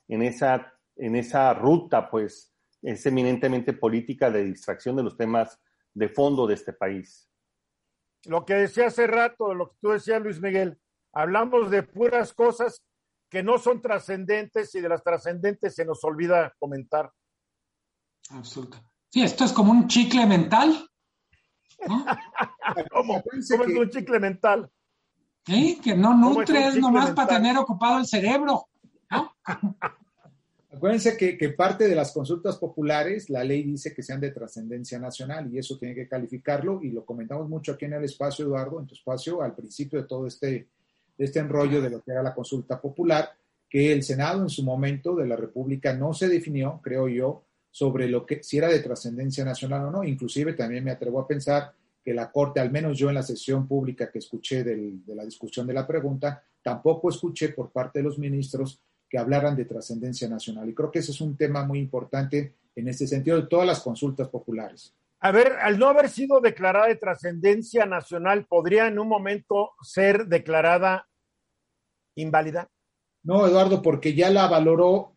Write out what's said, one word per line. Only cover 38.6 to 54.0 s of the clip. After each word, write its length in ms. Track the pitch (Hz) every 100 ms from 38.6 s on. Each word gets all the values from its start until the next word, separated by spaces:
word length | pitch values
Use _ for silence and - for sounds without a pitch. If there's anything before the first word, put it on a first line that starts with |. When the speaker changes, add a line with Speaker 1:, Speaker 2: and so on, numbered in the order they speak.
| 131 160
Speaker 4:
en 80 | 139
tu 80 |
espacio, 480 | - - 127 165 175
al 120 | 127 110
principio 440 | 110 - 139 151
de 60 | 131
todo 220 | 131 127
este, 400 | - 139 127 - _ _ _ _ -
de 60 |
este 160 | 139 160
enrollo 420 | 147 143 143 143
de 80 | 131
lo 100 | 117
que 120 | -
era 100 | 127
la 100 | 131
consulta 480 | 123 123 131 - 127
popular, 500 | 143 139 175 151 151 _ _ _ _
que 240 | 139 147
el 120 | 143
Senado 380 | 135 135 151 190
en 60 | 180
su 140 | 143
momento 540 | 131 131 139 139 170 175
de 100 | 127
la 80 |
República 580 | 113 110 127 131 135 135
no 220 | 127 147
se 140 | 156 185
definió, 520 | 170 156 143 135 160
creo 280 | 127 131 131
yo, 340 | 120 131 151 _ _ _
sobre 400 | - 135 127 123
lo 160 | 123
que, 180 | - 147
si 160 | - 143
era 100 | 165
de 120 | 156
trascendencia 640 | 123 120 120 120 135 135
nacional 420 | 131 127 135 139 143
o 40 |
no. 140 | 190
Inclusive 500 | 160 135 131 139 156
también 300 | 160 117 123
me 80 | 131
atrevo 280 | 127 123 131
a 60 | 131
pensar 460 | 147 143 143 139 _ _ _
que 120 | 127
la 160 | 120 113
Corte, 300 | 143 143 135
al 100 | 123
menos 260 | 143 156 135
yo 120 | 143
en 80 | 139
la 60 |
sesión 440 | 131 120 - 135 135
pública 440 | 139 135 127